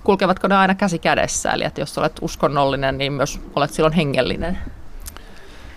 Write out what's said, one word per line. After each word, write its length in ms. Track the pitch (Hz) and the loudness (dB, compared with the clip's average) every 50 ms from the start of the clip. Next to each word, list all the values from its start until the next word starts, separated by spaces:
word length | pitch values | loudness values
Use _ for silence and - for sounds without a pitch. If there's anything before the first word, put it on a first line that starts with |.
| - | 2
kulkevatko 440 | - 196 190 202 175 185 - - | 2 4 4 4 2 2 2 2
ne 80 | 190 196 | 4 4
aina 200 | 190 190 185 190 | 6 6 4 4
käsi 240 | 190 208 190 170 160 | 2 2 0 0 0
kädessä? 520 | - 170 147 113 - - - - - - | 2 2 4 4 2 0 0 -2 0 0
Eli 120 | - - - | 0 0 -2
että 180 | - - 156 | -4 -2 -4
jos 160 | 151 - - | -6 -6 -4
olet 220 | - - 160 - - | -2 -2 -2 -2 -2
uskonnollinen, 760 | - 165 - - - 147 143 143 139 135 135 135 135 135 135 | -6 -6 -4 0 0 0 2 2 2 2 2 0 0 -2 0
niin 160 | 131 139 135 143 | 0 -2 -2 0
myös 260 | 139 139 139 - - - - - | 0 0 -2 -2 -8 -10 -4 -2
olet 180 | 151 143 151 - | 0 0 0 2
silloin 200 | - 160 156 156 | 2 2 4 4
hengellinen? 640 | 175 156 139 131 127 123 92 - - - 170 185 190 - - - - - - - - - - - - - - - - - - - - - - - | 4 2 2 2 2 2 2 0 -2 -2 -4 -4 -4 -6 -8 -10 -12 -14 -14 -12 -12 -12 -14 -14 -16 -18 -18 -18 -18 -18 -18 -18 -18 -18 -18 -18